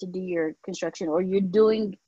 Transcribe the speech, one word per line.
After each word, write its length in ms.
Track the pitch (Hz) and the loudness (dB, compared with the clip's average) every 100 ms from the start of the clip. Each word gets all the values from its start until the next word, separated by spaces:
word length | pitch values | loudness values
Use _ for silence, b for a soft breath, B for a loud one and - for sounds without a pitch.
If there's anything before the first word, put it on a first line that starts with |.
to 60 | 185 | -8
do 140 | 185 | -6
your 340 | 185 170 160 156 | -4 -2 -2 -4
construction, 440 | - 180 165 - 170 | -10 -6 -6 -4 -2
or 120 | 156 | 0
you're 200 | 185 196 | 2 2
doing 560 | 190 196 220 220 214 190 | 2 4 4 4 -2 -6